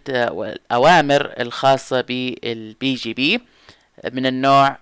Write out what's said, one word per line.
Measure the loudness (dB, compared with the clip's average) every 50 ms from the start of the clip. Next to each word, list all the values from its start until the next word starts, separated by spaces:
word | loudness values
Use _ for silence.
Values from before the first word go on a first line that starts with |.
| -4 -4
آه، | -2 -2 -2 -2
والأوامر | -2 -4 -8 -8 -10 -12 _ -4 0 2 4 6 6 6 4 4 2 2 0 -2 -6 -8
الخاصة | -8 -8 -4 0 2 2 2 2 0 -2 -2 -2
بالبي | -2 -2 -4 -6 -6 -6 -8 -8 -8 -8 -8 -8 -10 -14 -10 -6 -4 -2 -2
جي | -2 -4 -6 -4
بي | -2 -2 -2 -2 -2 -4 _ _ _ _ _ -20 _ _ _ _ -14 -12 -10
من | -6 -4 -4
النوع | -4 -2 0 2 4 6 6 4 4 2 -4